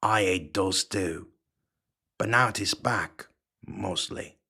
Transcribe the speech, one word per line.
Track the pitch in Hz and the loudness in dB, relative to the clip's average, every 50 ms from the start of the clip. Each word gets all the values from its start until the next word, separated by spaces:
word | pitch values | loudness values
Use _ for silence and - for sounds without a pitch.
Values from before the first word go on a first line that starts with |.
I | - 107 110 110 | 2 4 4 4
ate | 104 92 92 92 78 76 - | 4 4 2 0 -2 -4 0
those | 104 95 95 92 - - | 0 0 2 2 0 -2
too. | - - 107 92 85 82 87 87 - _ _ _ _ _ _ _ _ _ _ _ _ _ _ _ _ _ | -2 -2 -2 -2 -2 -4 -6 -10 -16 _ _ _ _ _ _ _ _ _ _ _ _ _ _ _ _ _
But | _ 107 107 | _ -2 2
now | 113 120 127 117 | 4 4 4 4
it | 104 - | 2 -2
is | 101 95 - | -2 -2 -4
back, | - - 123 120 104 95 - - _ - - _ _ _ _ _ _ - | -2 0 0 0 0 -2 -4 -8 _ -20 -20 _ _ _ _ _ _ -18
mostly. | - - 101 101 95 90 - - - - 113 107 - - _ _ | -14 -10 -6 -6 -4 -4 -4 -4 -6 -6 -10 -10 -12 -14 _ _